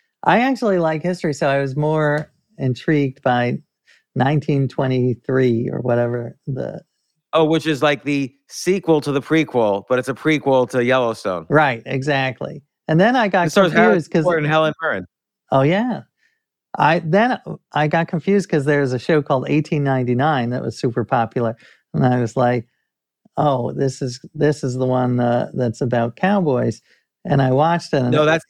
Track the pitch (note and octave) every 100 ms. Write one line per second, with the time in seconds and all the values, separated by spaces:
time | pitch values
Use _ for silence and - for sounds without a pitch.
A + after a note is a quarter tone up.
0 | _ _ - F#3+ B3+ C4 A3 F#3 D#3+ D#3+
1 | F3 F3+ E3 C#3 D3 C#3 C#3 C3 D3+ D#3
2 | D3+ D3 D3+ _ _ - C3+ B2 - D3+
3 | C3+ - C3 B2 A#2+ C3+ - _ _ _
4 | _ - C3 D3+ - C#3+ C3 - C3+ B2+
5 | B2 A#2 - C3 B2+ A#2 B2 - B2+ A#2+
6 | A#2+ A#2+ A#2+ - - B2+ B2+ - - _
7 | _ _ _ D#3+ D#3 D#3+ D3+ C#3+ D3+ C3+
8 | D3 C#3+ C3 - _ - - F#3+ - D#3
9 | D3 C#3 - D#3+ D3+ B2+ G#2+ G2 - B2+
10 | B2+ A#2+ D#3 D3+ C#3 C3 A#2+ B2+ A#2+ C3
11 | A#2+ A2+ G2+ F2 E2 C#3+ D3 A#2 C3+ C3+
12 | C#3 C#3 C3 B2 C#3 C#3+ - _ - D#3+
13 | G#3 B3+ G#3 F#3 E3+ G3+ F#3 D3 A3 G3
14 | D3+ E3+ D#3+ E3 D3 D#3 D#3+ - D#3+ G2+
15 | F#2 _ _ _ _ C3+ C#3 F#3 B3 E3
16 | - _ _ _ _ _ _ - D3+ E3+
17 | E3 F#3+ A#3+ A3+ - - _ D3 D3+ E3
18 | E3+ E3 F#3+ G3+ - D#3 C#3 C#3+ C3+ B2
19 | - D#3 - C3+ - D3 D3+ D3+ C#3 C3
20 | B2 B2 D3+ C#3+ A#2+ B2+ B2 - C3 A#2
21 | A2 B2 A2+ C3 A#2 A2+ - _ _ D#3+
22 | C3 B2 A#2 - B2 B2 - _ _ _
23 | _ _ _ - D3+ C3 A#2+ C3+ C3+ -
24 | C3 B2 - D3+ D3 D3 C3+ B2+ B2+ B2+
25 | B2 B2 A#2+ A#2+ - - B2 - B2+ A#2+
26 | A#2 - F#3 G3+ D#3+ B2 A#2 - _ _
27 | _ _ F3+ C#3+ C3 C3 D#3+ E3+ - D3
28 | B2 D3+ D3+ D#3+